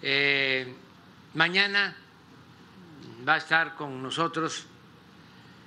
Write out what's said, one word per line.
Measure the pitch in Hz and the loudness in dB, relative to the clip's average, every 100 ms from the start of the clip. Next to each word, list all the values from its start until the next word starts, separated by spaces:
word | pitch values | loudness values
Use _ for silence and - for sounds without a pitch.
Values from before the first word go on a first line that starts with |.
Eh, | 139 139 143 139 135 131 127 127 - - - - - 151 | 0 2 4 4 2 0 -2 -12 -20 -20 -20 -20 -12 0
mañana | 165 185 202 202 196 165 - - - - - - - - - - - 117 127 | 2 4 2 2 0 -4 -20 -20 -20 -20 -20 -20 -20 -20 -20 -18 -18 -10 0
va | 156 | 0
a | |
estar | - 160 156 - | 2 2 2 -4
con | 147 131 | -8 -6
nosotros | 131 120 165 165 160 - - - - - - - - - - - | -6 -2 0 0 -4 -6 -12 -20 -20 -20 -20 -20 -20 -20 -20 -20